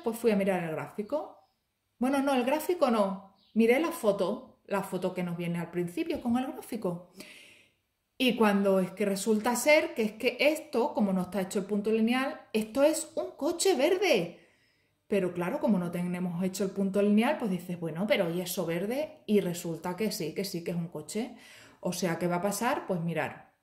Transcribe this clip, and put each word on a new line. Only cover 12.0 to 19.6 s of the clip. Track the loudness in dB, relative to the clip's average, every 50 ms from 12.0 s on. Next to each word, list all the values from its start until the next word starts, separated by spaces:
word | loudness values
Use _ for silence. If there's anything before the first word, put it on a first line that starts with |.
| 2 2 2 0 0 -2 -6 -8 -8 _
esto | -2 -2 -2 -2 2 4 4
es | 4 4 2 -4 -6 -6
un | -6 -6 -6
coche | -6 -4 -2 -2 0 2 2 2 4
verde. | 4 4 2 2 2 4 4 4 2 2 -2 -8 -16 _ _ _ _ _ _ _ _ _ _ _ _ _ -2
Pero | 0 0 0 0 -2
claro, | -4 -4 -4 -2 0
como | 2 2 2 2
no | 0 -2
tenemos | -4 -4 -4 -2 -2 -4 -4 -4 -2 -2 -2
hecho | -2 -2 -2 -4
el | -4
punto | -2 -2 -2 0 2 2
lineal, | 4 4 6 4 4 4 2
pues | 0 -2 -2
dices, | -2 -4 -4 -6 -8 -6
"Bueno, | -6 -6 -4 -2 0
pero | 2 2 2 2 0
¿y | 0 -4
eso | -4 -4 -4 -4 -2
verde?". | -2 -2 -2 -2 -4 -4 -4 -6 -6 -10 -10 -2
Y | 2 2 4
resulta | 4 2 -2 -4